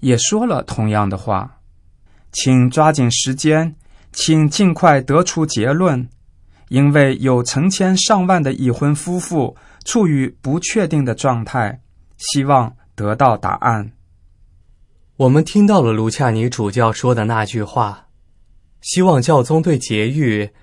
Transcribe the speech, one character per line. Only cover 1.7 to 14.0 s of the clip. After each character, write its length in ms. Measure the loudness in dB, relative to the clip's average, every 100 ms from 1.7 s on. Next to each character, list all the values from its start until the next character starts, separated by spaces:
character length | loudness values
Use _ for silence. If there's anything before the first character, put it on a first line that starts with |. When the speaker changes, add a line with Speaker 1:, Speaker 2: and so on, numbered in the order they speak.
| _ _ _ _ _ -14
Speaker 1:
请 360 | -4 2 4 4
抓 240 | 4 2
紧 180 | 2 0
时 240 | 0 -4
间， 400 | -2 0 2 0 -6 _ -20 _
请 340 | -6 0 2 2
尽 240 | 2 2
快 260 | 4 4 4
得 240 | 2 0
出 220 | 0 -2 -4
结 260 | -2 -2
论， 340 | 0 0 -2 -6 -12 _ _ -20 _ -4
因 240 | 2 4
为 240 | 4 2 2
有 200 | 0 0
成 280 | 0 -2 -2
千 260 | 0 0 0
上 300 | 2 2 2
万 160 | 0
的 100 | 0
已 180 | -2 -2
婚 240 | 0 0
夫 240 | -2 -4 -6
妇 380 | -4 -4 -4 -6 -20 -18 -4
处 200 | 0 2
于 220 | 2 -2 -6
不 180 | -6 -6
确 260 | -4 -2 0
定 160 | 0
的 120 | -2
状 280 | -2 -2 -2
态， 380 | -4 -4 -4 -6 -16 _ _ -14
希 260 | -6 -2
望 320 | 2 2 0 -6 _
得 200 | -8 -4
到 200 | 0 2
答 180 | 2 -2
案。 400 | -2 -2 -2 -6 -14